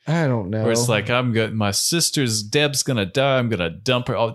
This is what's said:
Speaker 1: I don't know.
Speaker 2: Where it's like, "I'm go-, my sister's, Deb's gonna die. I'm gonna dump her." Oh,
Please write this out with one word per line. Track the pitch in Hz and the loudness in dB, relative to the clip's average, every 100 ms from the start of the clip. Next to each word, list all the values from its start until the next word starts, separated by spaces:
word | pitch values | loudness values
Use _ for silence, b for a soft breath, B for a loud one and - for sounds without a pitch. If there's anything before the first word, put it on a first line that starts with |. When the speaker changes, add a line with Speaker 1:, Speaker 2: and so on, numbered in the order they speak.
| - | -4
Speaker 1:
I | 165 151 | 0 0
don't | 120 92 | 0 -2
know. | 107 | -2
Speaker 2:
Where | 117 | 0
it's | 117 120 | 0 2
like, | 107 107 | 0 2
"I'm | 123 127 | 0 0
go-, | 113 110 | 0 0
my | 110 104 | 0 0
sister's, | 98 - 170 160 - 127 110 | 0 0 0 0 0 0 -2
Deb's | 104 147 147 139 | -2 0 0 0
gonna | - 123 95 | -2 0 0
die. | 131 135 131 | 0 2 2
I'm | 120 | 2
gonna | 107 85 | 0 -2
dump | 82 104 123 123 | -2 0 0 0
her." | 101 | -2
Oh, | 113 | -2